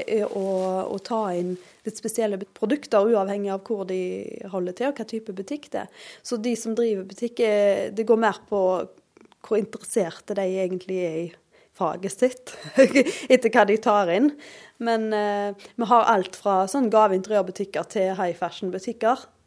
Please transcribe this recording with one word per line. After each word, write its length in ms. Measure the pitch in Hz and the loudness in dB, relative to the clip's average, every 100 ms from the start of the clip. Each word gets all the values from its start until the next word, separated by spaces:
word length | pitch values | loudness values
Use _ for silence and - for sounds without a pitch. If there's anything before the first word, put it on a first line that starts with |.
| - | 0
er 220 | 220 208 | -2 -2
å, 140 | 202 190 190 185 190 - | -2 -2 -2 -2 -2 -4
å 120 | 196 | -6
ta 300 | - 226 208 | -4 -4 -2
inn 220 | 175 180 180 - _ | -2 -4 -6 -12 _
litt 160 | 220 214 | -12 -10
spesielle 400 | 226 - 214 196 196 | -8 -2 -2 -2 -8
produkter, 540 | - 214 294 - 214 208 | -6 -2 -2 2 2 4
uavhengig 400 | 220 190 202 202 | 2 0 -2 -4
av 140 | 190 196 | -6 -6
hvor 160 | 208 | -6
de 140 | 185 185 180 185 - - 196 | -4 -6 -6 -8 -10 -14 -8
holder 240 | 185 180 180 | -6 -6 -4
til 80 | 254 | -4
og 80 | 285 | -4
hva 60 | 220 | -8
type 240 | 226 220 | -8 -8
butikk 320 | 190 190 294 - | -10 -8 -10 -8
det 80 | - | -10
er. 60 | - - - - | -10 -16 -20 -16
Så 160 | - 240 | -8 -4
de 140 | 240 226 | -2 -4
som 200 | 226 220 | -4 0
driver 300 | 233 202 190 | 0 0 -6
butikk, 340 | - 240 240 | -8 -8 0
er, 480 | 226 208 202 196 - | 2 4 4 2 -2
det 160 | 202 220 | -4 2
går 140 | 226 | 4
mer 160 | 220 196 - | 4 0 -4
på 120 | 208 185 185 - - _ _ - _ | 0 2 0 -4 -12 _ _ -20 _
hvor 140 | - 220 | -2 -2
interesserte 800 | 208 - - 233 170 - - 202 | -2 -8 -4 -2 -2 -6 -8 -4
de 60 | 190 185 | -2 -2
egentlig 380 | 185 185 185 185 | -2 -4 -6 -4
er 140 | 175 160 | -4 -4
i 80 | 170 - _ _ _ | -8 -12 _ _ _
faget 400 | - 170 175 190 | -4 -4 -2 -8
sitt, 380 | - 254 - - - 156 - 269 | 0 0 0 -16 -16 -4 4 6
<laughs> 440 | 285 285 - - | 6 2 0 4
etter 160 | 254 226 | 4 6
hva 140 | 254 202 | 4 4
de 140 | 214 | 4
tar 300 | 233 208 185 | 2 2 2
inn. 160 | 180 294 294 - - - - | 2 2 0 -18 -20 -20 -8
Men, 300 | 226 226 220 | -2 -2 0
eh, 460 | 214 208 202 202 196 - | -2 -2 -2 -4 -8 -14
vi 140 | - 220 | -4 4
har 160 | 233 220 | 6 6
alt 320 | 208 180 - | 4 2 -4
fra 220 | 208 190 190 | 0 2 2
sånn 160 | 277 233 | 2 4
gaveinteriørbutikker 960 | 220 214 190 196 208 185 185 196 - - | 6 6 2 0 0 0 -4 -6 -6 -4
til 240 | 220 190 | -2 0
high 220 | 190 180 170 | 0 -4 -2
fashion 320 | 170 - 190 | -6 -6 -8
butikker, 560 | 185 - 226 220 262 - _ | -6 -8 -2 0 0 -4 _